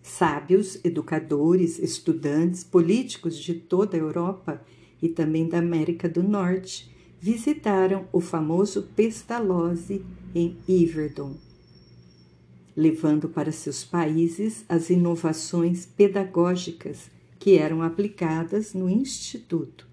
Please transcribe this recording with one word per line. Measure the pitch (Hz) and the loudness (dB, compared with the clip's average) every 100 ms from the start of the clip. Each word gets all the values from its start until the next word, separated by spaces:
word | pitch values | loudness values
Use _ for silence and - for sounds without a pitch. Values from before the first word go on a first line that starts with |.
Sábios, | - - 165 147 143 190 208 - | -16 0 0 0 2 2 2 -4
educadores, | 175 160 - 156 - 147 156 180 165 - | -2 -2 -2 -4 -2 2 4 4 2 -2
estudantes, | 180 - - 160 143 151 175 180 | -6 -4 -2 -2 0 2 0 -2
políticos | - 185 165 226 - - 165 - | 2 4 4 2 0 -8 -8 -8
de | - | -8
toda | 170 - 185 202 165 | -8 -2 0 0 -2
a | |
Europa | 156 165 170 190 - 143 - - - _ | -2 -2 -4 -6 -10 -10 -14 -20 -20 _
e | 165 | -4
também | 165 156 160 165 | 0 0 0 0
da | 170 | 0
América | 170 165 156 170 170 | 0 0 -2 -2 -2
do | 170 | 0
Norte | 185 208 180 185 185 - - - - - | 0 0 0 -2 -4 -14 -16 -20 -20 -8
visitaram | 180 233 294 302 220 196 185 190 190 | -4 -2 -2 -2 0 2 2 0 0
o | 180 | -2
famoso | 170 165 156 170 208 202 - | -2 -2 0 2 2 -2 -4
Pestalozzi | - 220 220 - 240 208 175 170 170 - 196 - - - | 0 0 0 -8 -4 0 0 0 -2 -6 -8 -8 -16 -6
em | 170 170 - - | -2 -2 -2 2
Yverdon, | 185 165 156 151 147 139 151 - - _ - - - - _ - _ _ - - - | 4 4 2 -4 -6 -10 -12 -18 -20 _ -20 -20 -20 -20 _ -20 _ _ -20 -12 2
levando | 156 156 156 151 - | 2 4 2 2 0
para | - 151 | -4 -4
seus | 156 - 139 | -6 -8 -10
países | - 175 156 160 170 170 220 220 - | -4 -2 0 2 0 0 -6 -6 -2
as | 170 170 | -2 2
inovações | 180 175 170 165 156 - 175 170 175 - | 2 4 2 -2 -2 -2 0 0 0 -6
pedagógicas | - 202 196 190 175 175 180 175 - - - - - _ - | 4 4 4 -2 2 2 0 -6 -12 -14 -14 -18 -20 _ -2
que | 202 175 | 6 6
eram | 156 160 | 6 0
aplicadas | 165 165 208 - 165 160 165 208 214 | -2 -2 -4 -2 -2 -2 -2 -4 -4
no | 185 185 | -4 0
instituto. | 208 269 - - 233 - 165 135 - - | 0 -2 -6 -10 -12 -6 -4 -4 -14 -20